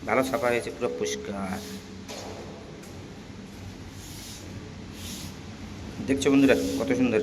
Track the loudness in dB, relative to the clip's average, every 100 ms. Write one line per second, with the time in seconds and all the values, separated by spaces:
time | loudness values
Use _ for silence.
0 | 4 4 4 4 4 2 0 -2 -2 0
1 | 0 -2 -4 -4 -2 -4 -6 -10 -10 -12
2 | -10 -10 -8 -10 -10 -12 -12 -12 -12 -12
3 | -12 -12 -12 -12 -12 -12 -12 -12 -12 -12
4 | -12 -12 -12 -12 -10 -10 -10 -12 -12 -10
5 | -10 -8 -8 -10 -12 -12 -10 -10 -10 -6
6 | 2 4 6 8 10 8 6 2 2 4
7 | 6 4